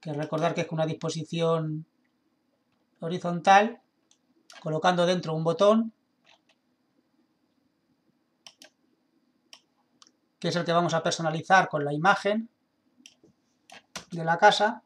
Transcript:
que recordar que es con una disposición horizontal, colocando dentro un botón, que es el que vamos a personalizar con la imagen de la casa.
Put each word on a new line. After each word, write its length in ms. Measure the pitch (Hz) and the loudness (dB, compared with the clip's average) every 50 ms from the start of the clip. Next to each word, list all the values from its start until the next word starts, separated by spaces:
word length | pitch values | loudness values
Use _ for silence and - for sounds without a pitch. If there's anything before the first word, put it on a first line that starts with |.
que 140 | - 165 151 | -10 -10 -8
recordar 400 | 143 156 156 - 156 156 170 170 | -8 -8 -6 -6 -4 -2 -2 -2
que 80 | 175 165 | -4 -6
es 40 | |
con 120 | - - 156 | -6 -4 -4
una 80 | 160 | -4
disposición 960 | 156 160 - - 165 156 165 156 - - 165 165 165 165 165 160 156 156 156 160 _ _ _ _ _ _ _ _ _ _ _ _ _ _ _ _ _ _ _ _ _ _ _ | -4 -4 -8 -8 -8 -8 -8 -10 -8 -6 -4 -2 0 0 -2 -2 -4 -8 -8 -10 _ _ _ _ _ _ _ _ _ _ _ _ _ _ _ _ _ _ _ _ _ _ _
horizontal, 840 | - 165 175 180 - 180 175 175 156 190 196 196 208 226 240 - _ _ _ _ _ _ _ _ _ _ _ _ _ _ - - - | -10 -8 -8 -6 -6 -6 -6 -2 2 6 6 6 6 4 -2 -8 _ _ _ _ _ _ _ _ _ _ _ _ _ _ -20 -14 -8
colocando 420 | 165 156 156 156 185 180 175 175 | -6 -6 0 0 0 2 2 2
dentro 300 | 170 185 180 151 160 160 | 2 2 0 -2 -6 -6
un 100 | 160 160 | -4 -2
botón, 480 | 165 170 165 202 202 214 220 226 226 - _ _ _ _ _ _ _ _ _ _ _ _ _ _ _ _ _ _ _ _ _ _ _ _ _ _ _ _ _ _ _ _ _ _ _ _ _ _ _ _ _ _ _ _ _ _ _ _ _ _ - _ _ - - _ _ _ _ _ _ _ _ _ _ _ _ _ _ _ _ - _ _ _ _ _ _ _ _ _ - _ _ _ _ _ _ _ | -2 0 4 4 4 4 4 2 -2 -8 _ _ _ _ _ _ _ _ _ _ _ _ _ _ _ _ _ _ _ _ _ _ _ _ _ _ _ _ _ _ _ _ _ _ _ _ _ _ _ _ _ _ _ _ _ _ _ _ _ _ -20 _ _ -20 -20 _ _ _ _ _ _ _ _ _ _ _ _ _ _ _ _ -20 _ _ _ _ _ _ _ _ _ -20 _ _ _ _ _ _ _
que 100 | - 175 | -6 -4
es 80 | 160 | -4
el 80 | 175 170 | -4 -2
que 80 | 170 165 | 0 0
vamos 220 | 170 175 170 165 | 0 2 2 0
a 80 | 165 160 | -2 -2
personalizar 680 | 175 165 - 170 160 151 165 156 - 190 190 180 185 | -2 -4 -2 -4 -4 -4 -4 0 4 4 4 4 2
con 160 | - - 143 | -4 -6 -4
la 80 | 147 147 | -4 -4
imagen 560 | 147 156 190 202 196 - 202 208 220 226 233 _ _ _ _ _ _ _ _ _ _ _ - _ _ _ - _ _ _ _ _ _ _ _ - - _ _ _ - - _ - | 0 2 2 2 2 0 -2 -2 -2 -4 -8 _ _ _ _ _ _ _ _ _ _ _ -20 _ _ _ -20 _ _ _ _ _ _ _ _ -20 -20 _ _ _ -20 -18 _ -10
de 120 | 165 165 | -8 -2
la 140 | 165 170 165 | -2 0 6
casa. 440 | 202 208 196 - 208 214 247 - _ | 6 6 6 6 0 -2 -2 -4 _